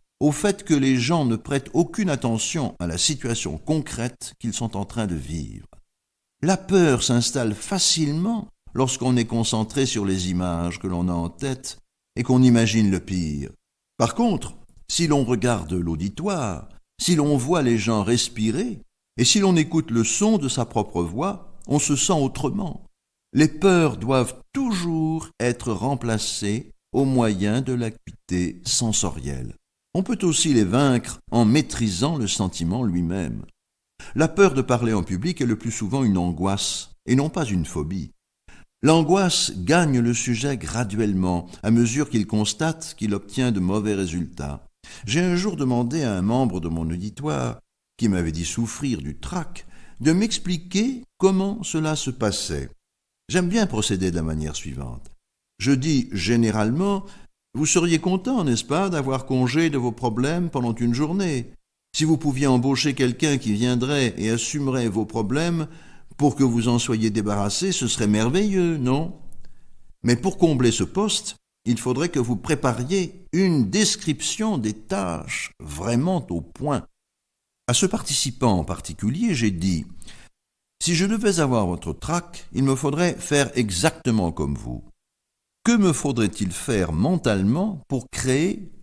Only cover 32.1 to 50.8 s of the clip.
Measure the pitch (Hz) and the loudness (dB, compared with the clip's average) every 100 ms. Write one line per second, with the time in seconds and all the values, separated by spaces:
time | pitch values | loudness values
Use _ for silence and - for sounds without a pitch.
32.1 | 160 104 - 95 - 82 107 120 87 85 | 0 -2 -2 -2 -2 -2 0 0 0 0
33.1 | 95 78 53 50 _ _ _ _ - - | -2 -4 -8 -12 _ _ _ _ -20 -8
34.1 | 117 156 156 196 135 127 120 117 107 85 | 0 2 6 6 4 0 0 2 0 0
35.1 | 92 147 - 123 110 117 - 104 135 123 | -2 -4 -2 -2 -2 -4 -6 -4 0 2
36.1 | 95 87 80 95 101 - - - - - | 2 0 0 -2 -2 -2 -6 -10 -12 0
37.1 | 127 147 180 135 92 78 78 73 92 73 | 2 2 -2 -2 -2 -2 -4 -6 -6 -10
38.1 | - _ _ - - - _ 135 160 151 | -14 _ _ -20 -20 -20 _ 4 6 6
39.1 | 190 185 - - - 87 165 165 127 120 | 4 4 0 -2 -4 2 4 4 2 2
40.1 | 117 - 117 139 131 80 110 117 104 107 | 0 -2 -2 -2 -4 -4 -4 -2 0 0
41.1 | 92 92 87 87 - 107 117 117 131 147 | 2 2 0 -4 -6 2 4 4 0 0
42.1 | 117 95 107 107 - 160 160 - - 110 | -2 0 0 -2 -2 -2 -2 -10 -6 -4
43.1 | 101 - - 127 101 90 104 104 98 92 | -4 -4 -2 0 0 0 0 0 -2 -2
44.1 | 85 80 - 71 71 - _ - - 104 | -4 -6 -8 -10 -10 -14 _ -20 -16 -4
45.1 | 135 180 175 202 180 131 120 120 160 131 | 0 2 0 -2 -2 0 0 0 -2 -2
46.1 | 95 95 123 131 90 82 82 80 87 104 | 0 0 2 0 -2 -4 -4 -4 -4 -8
47.1 | - 147 143 123 113 _ _ _ - 117 | -8 -4 -4 -4 -6 _ _ _ -2 0
48.1 | 95 82 78 82 - 113 - 143 101 69 | 2 0 -2 -4 -4 -6 -4 -4 -4 -6
49.1 | - - 180 156 - - - - - 127 | -10 -8 -6 -6 -10 -14 -18 -18 -2 2
50.1 | 170 220 - - 175 175 196 | 2 2 -2 -4 -4 -2 0